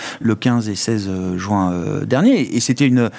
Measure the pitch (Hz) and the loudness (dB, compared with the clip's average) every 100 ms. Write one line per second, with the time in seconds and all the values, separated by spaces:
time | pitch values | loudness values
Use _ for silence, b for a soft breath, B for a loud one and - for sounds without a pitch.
0 | B B 113 107 127 120 107 95 - 110 | B B -2 0 2 0 -2 -4 -2 -2
1 | 98 92 92 90 95 101 92 87 98 95 | -2 -4 -4 -4 -2 0 0 0 -4 -4
2 | 95 127 220 240 131 117 - 127 143 123 | -2 2 4 4 2 -2 0 2 4 4
3 | 117 | 2